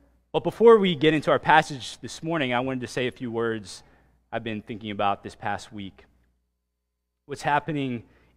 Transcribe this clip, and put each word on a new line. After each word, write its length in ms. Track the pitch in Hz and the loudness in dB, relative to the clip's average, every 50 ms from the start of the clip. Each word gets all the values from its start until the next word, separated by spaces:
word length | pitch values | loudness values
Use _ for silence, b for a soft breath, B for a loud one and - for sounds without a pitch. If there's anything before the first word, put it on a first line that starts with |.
| b b b b _ _ - | b b b b _ _ -6
But 100 | 156 - | -4 -4
before 340 | 170 - - 214 233 226 220 | -4 -2 6 8 8 10 8
we 160 | 196 185 175 | 8 4 0
get 180 | 131 139 156 156 | 4 4 4 4
into 180 | 151 135 175 | 4 2 2
our 80 | 147 123 | 0 2
passage 600 | - - 151 160 160 - 151 131 110 - - - | 4 6 6 6 4 2 -4 -12 -12 -14 -16 -14
this 220 | - - - - - | -14 -14 -14 -10 -8
morning, 320 | 160 170 165 139 127 123 | -4 -4 -2 -2 0 0
I 60 | 120 | -2
wanted 200 | 131 131 131 127 | -2 -2 -4 -6
to 60 | 120 | -6
say 200 | 110 - 143 123 | -6 -4 -2 -2
a 40 | 123 | -2
few 200 | - - 131 120 | -4 -6 -10 -6
words 520 | 113 113 117 117 110 110 101 92 - - - b b b b b b b _ - - | -4 -2 -2 -2 -2 -4 -8 -12 -18 -18 -20 b b b b b b b _ -8 -8
I've 100 | 113 113 | -8 -6
been 200 | 117 110 107 - | -6 -8 -8 -8
thinking 280 | - 120 98 110 110 | -10 -12 -10 -8 -8
about 320 | 104 101 104 101 101 101 - | -4 -2 0 0 0 -2 -6
this 120 | 107 - | -14 -14
past 360 | - - 104 101 92 - - 107 | -10 -8 -6 -6 -6 -8 -12 -14
week. 320 | 104 98 95 - _ - _ _ _ _ _ _ _ _ _ _ _ _ _ _ _ _ _ _ _ _ _ _ _ _ | -14 -14 -14 -16 _ -20 _ _ _ _ _ _ _ _ _ _ _ _ _ _ _ _ _ _ _ _ _ _ _ _
What's 160 | - 143 - - | -14 -12 -6 -2
happening 640 | 156 143 147 - - 156 143 139 131 123 117 - b b b b b b | 0 0 0 0 -2 -6 -4 -4 -4 -6 -8 -10 b b b b b b